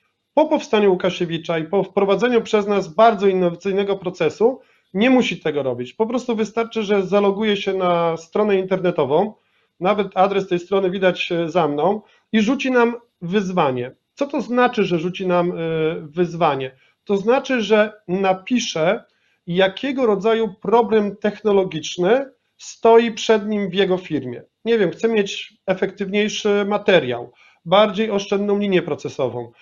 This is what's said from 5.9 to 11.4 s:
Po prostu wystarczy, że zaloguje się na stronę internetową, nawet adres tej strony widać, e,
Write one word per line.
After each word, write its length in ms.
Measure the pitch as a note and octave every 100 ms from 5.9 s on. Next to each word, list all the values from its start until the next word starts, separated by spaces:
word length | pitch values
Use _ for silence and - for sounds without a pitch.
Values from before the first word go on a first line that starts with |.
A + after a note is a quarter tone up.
Po 140 | - A3
prostu 300 | B3 B3 A3
wystarczy, 460 | G#3+ A3+ A3+ A3+
że 240 | G3+ G3+ F3
zaloguje 500 | G3+ G3+ G3 A3 G3
się 180 | G3
na 420 | F#3+ F3+ F3 E3+ E3
stronę 400 | - G3+ G#3 F#3+
internetową, 800 | F#3+ F#3+ F3+ E3+ C3 D#3 G#3+ - _ _ _ -
nawet 260 | F3+ G#3 G3
adres 340 | F#3+ G3 G3 F#3+
tej 100 | F3
strony 320 | F3 G3 F#3
widać, 420 | F#3+ F#3 F3+ -
e, 160 | E3+